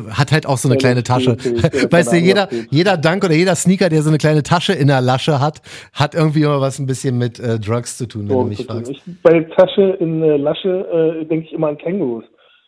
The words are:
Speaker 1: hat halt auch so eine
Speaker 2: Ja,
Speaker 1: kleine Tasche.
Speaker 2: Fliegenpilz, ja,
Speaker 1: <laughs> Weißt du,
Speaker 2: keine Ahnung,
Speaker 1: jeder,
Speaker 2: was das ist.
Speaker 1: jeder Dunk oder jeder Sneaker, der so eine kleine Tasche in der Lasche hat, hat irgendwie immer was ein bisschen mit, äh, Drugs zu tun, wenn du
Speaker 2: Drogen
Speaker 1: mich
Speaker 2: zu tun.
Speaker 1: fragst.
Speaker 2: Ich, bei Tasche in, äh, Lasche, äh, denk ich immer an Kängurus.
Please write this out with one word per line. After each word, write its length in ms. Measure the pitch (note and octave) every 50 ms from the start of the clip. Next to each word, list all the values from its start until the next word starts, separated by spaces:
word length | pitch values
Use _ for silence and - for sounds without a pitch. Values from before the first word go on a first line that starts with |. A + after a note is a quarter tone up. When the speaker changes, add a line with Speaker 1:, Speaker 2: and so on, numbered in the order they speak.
| A2+ G#2
Speaker 1:
hat 200 | G#2+ A2+ C#3+ -
halt 140 | D3+ D#3 D3+
auch 140 | - C#3 B2
so 100 | - C#3
eine 60 | B2
Speaker 2:
Ja, 60 | C3
Speaker 1:
kleine 220 | C3 B2+ B2 B2 A2+
Tasche. 360 | - B2+ B2+ B2+ B2+ A#2+ -
Speaker 2:
Fliegenpilz, 440 | - B2+ A#2+ A#2 A#2 E3 - C#3 -
ja, 60 | -
Speaker 1:
<laughs> 0 | -
Weißt 200 | F3 F3 A#2+ -
du, 40 |
Speaker 2:
keine 40 | E3+
Ahnung, 60 | E3+
Speaker 1:
jeder, 160 | F#3 F#3+ G3+ G3
Speaker 2:
was 80 | F#3
das 80 | B2+ A#2
ist. 140 | A2+ - C3+
Speaker 1:
jeder 240 | D3 F3+ G3+ F#3+ E3
Dunk 260 | C#3 D#3+ E3+ G3+ G3+
oder 100 | F#3 D#3
jeder 200 | D#3 F3+ F#3+ F3
Sneaker, 320 | - - F3 G3 F#3+ G3+ F3
der 140 | D#3 D#3 D3
so 80 | D#3
eine 80 | D#3 C#3+
kleine 240 | - D3+ D#3 D3+ C#3+
Tasche 320 | - E3 F3+ - - G3
in 140 | C3 C#3+ C3+
der 120 | C#3+ C3
Lasche 400 | B2 B2 C3 B2+ - - D3+ C3
hat, 220 | C3+ C3 - - - - - - - - -
hat 200 | - C#3+ D3 -
irgendwie 280 | E3 D#3 D#3 C#3+ D#3 D3+
immer 180 | D3 D3 C#3
was 180 | C3+ C3+ C3 -
ein 60 | C#3
bisschen 300 | B2+ C3 A#2+ - C#3 B2
mit, 240 | A#2+ A#2+ A#2+ A#2 -
äh, 180 | A#2 B2 A#2 A2+
Drugs 380 | G#2 G2 A#2 A#2+ A#2 - -
zu 100 | - B2+
tun, 160 | G#2 - A2 G2+
wenn 60 | G#2
du 60 | C3+
Speaker 2:
Drogen 140 | B2+ B2 G#2
Speaker 1:
mich 80 | G#2 G#2
Speaker 2:
zu 60 | A#2+
tun. 100 | - A2+ A#2+ A#2
Speaker 1:
fragst. 60 | B2
Speaker 2:
Ich, 120 | C#3+ - - F3+ F3 - -
bei 180 | E3+ E3 E3 D#3 D#3+ -
Tasche 400 | - F#3 F3+ - - G3 F#3+ F#3 -
in, 220 | F3 D#3+ E3 D#3+ D#3+
äh, 140 | D#3 D3+
Lasche, 840 | C#3+ C#3 D3 D#3 - - G3 F#3 F#3 G3 - F3 E3 D#3+ D#3+ E3 D#3+ D#3+
äh, 20 |
denk 220 | D#3 E3 D#3+ D#3+
ich 60 | - -
immer 140 | E3 D#3+ D3+
an 100 | D3 D3
Kängurus. 460 | - D#3+ F3+ G#3 E3+ B2+ A#2 A2+ A2 - _ _ _ _ _ _ _